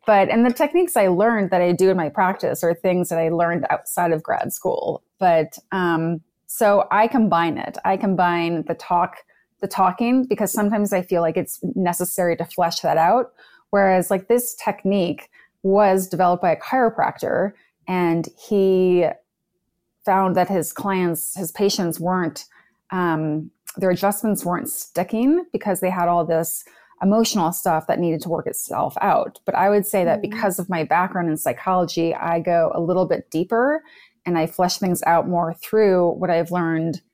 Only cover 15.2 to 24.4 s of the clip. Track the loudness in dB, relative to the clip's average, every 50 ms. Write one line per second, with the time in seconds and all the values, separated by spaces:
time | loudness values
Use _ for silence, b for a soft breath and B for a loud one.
15.2 | -10 _ b b b b b _ _ 2 4 4 4 4 4 2 0 -2 -2 0
16.2 | 2 2 2 2 2 0 0 0 -2 -2 0 2 2 2 2 0 -2 -2 -2 -4
17.2 | -4 -2 -2 -2 -2 -2 -6 b b b b _ _ -4 -2 0 2 2 0 0
18.2 | -2 -6 -10 _ -8 -2 0 2 4 4 4 4 4 4 4 4 2 0 -2 -6
19.2 | _ _ _ _ _ _ _ _ _ _ _ _ _ _ _ _ _ 0 2 2
20.2 | 2 2 2 2 0 2 0 -2 -2 -2 -8 -6 -4 -2 -2 0 0 0 -2 -4
21.2 | -6 -8 -8 -8 -8 -10 -4 0 0 0 0 0 -2 -4 -4 -4 -4 -2 -2 -2
22.2 | -2 -4 -6 -8 -18 b b b b b b b b _ -4 -2 0 0 0 0
23.2 | -2 -2 -2 -4 -6 -8 _ _ _ -16 -8 -2 0 0 0 2 0 0 0 0
24.2 | 0 -2 -2 0